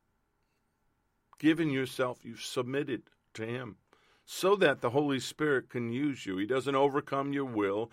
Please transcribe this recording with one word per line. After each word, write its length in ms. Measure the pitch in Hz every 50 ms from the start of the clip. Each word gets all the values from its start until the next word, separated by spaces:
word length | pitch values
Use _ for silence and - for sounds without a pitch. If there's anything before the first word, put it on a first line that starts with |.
| _ _ _ _ _ _ _ _ _ _ _ _ _ _ _ _ _ _ _ _ _ _ _ _ _ _ - -
given 300 | - 156 160 156 170 151
yourself, 540 | 135 135 135 127 - - 131 127 120 - -
you've 180 | 113 117 113
submitted 640 | - - - 139 123 120 135 139 151 143 120 - - _ _ _ _ _ -
to 120 | - 110
him, 300 | 113 120 131 127 110 92 - _ _ _ _ _ _ _ _ _ -
so 280 | - - - 185 208 202
that 240 | 185 151 135 120
the 100 | - 120
Holy 280 | 113 143 151 143 139 123
Spirit 500 | 120 - - - 156 151 143 123 - -
can 220 | - 127 120 117
use 340 | 117 131 147 151 135 - -
you. 120 | 98 92 92
He 80 | 101
doesn't 300 | 107 127 131 127 139 139
overcome 580 | 135 139 143 131 147 139 - 139 139 139 143 139
your 120 | 143 139
will. 440 | 131 117 104 101 98 98 107 117 -